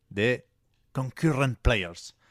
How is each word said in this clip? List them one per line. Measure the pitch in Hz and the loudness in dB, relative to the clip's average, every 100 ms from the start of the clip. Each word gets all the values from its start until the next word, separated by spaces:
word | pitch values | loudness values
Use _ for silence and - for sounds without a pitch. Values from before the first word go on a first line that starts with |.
| _ | _
de | 98 113 123 - _ _ _ _ | 0 0 0 -6 _ _ _ _
concurrent | - 131 - 160 135 135 117 | -8 -8 -2 0 2 0 0
players. | - 113 87 87 - - _ | 2 2 -2 -8 -18 -20 _